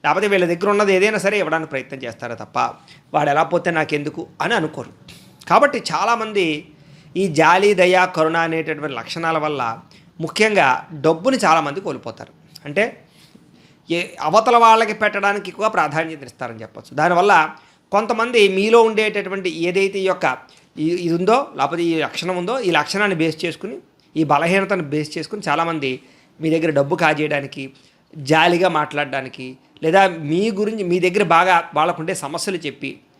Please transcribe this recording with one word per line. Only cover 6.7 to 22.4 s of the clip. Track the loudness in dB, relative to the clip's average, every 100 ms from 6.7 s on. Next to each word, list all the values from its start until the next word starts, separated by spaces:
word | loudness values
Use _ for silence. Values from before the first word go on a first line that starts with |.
| -20 -20 -20 -8 -4
ఈ | 0
జాలి, | 4 6 6 4
దయ, | 4 4 4 2 2
కరుణ | 0 0
అనేటటువంటి | -2 -2 -4 -6 -6 -8
లక్షణాల | -10 -6 -4 -2
వల్ల | -2 -4 -6 -8 -16 -20 _ -10
ముఖ్యంగా | -10 0 2 4 2 2 -4
డబ్బుని | -2 0 0 0 0
చాలామంది | 2 2 0 -8
కోల్పోతారు. | -8 -10 -12 -16 -20 _ _ -18 -8
అంటే | -4 -4 -6 _ _ _ _ _ _ _ _ -6
ఏ-, | -6 -4 -6
అవతల | 0 2 4 6
వాళ్ళకి | 8 6 4
పెట్టడానికి | 0 -2 0 -2 -2 -8
ఎక్కువ | -4 -2
ప్రాధాన్యత | 0 0 -2 -4 -10
ఇస్తారని | -16 _ -12 -12
చెప్పచ్చు. | -16 -18 -10 0
దానివల్ల | 2 4 4 4 2 -6 _ _ _
కొంతమంది | -2 0 -2 0 4 4
మీలో | 2 4 6
ఉండేటటువంటి | 6 2 -2 -4 -6 -6 -6 -4
ఏదైతే | -2 0 -2 -2
ఈ |
యొక్క | -2 0 -2 -4 -12 -20 _ -6
ఈ-, | -4 -2
ఇది | -2
ఉందో, | 0 2 2 0 -4
లేకపోతే | -4 -2
ఈ | -2 -2
లక్షణం | -4 -6 -6
ఉందో, | -4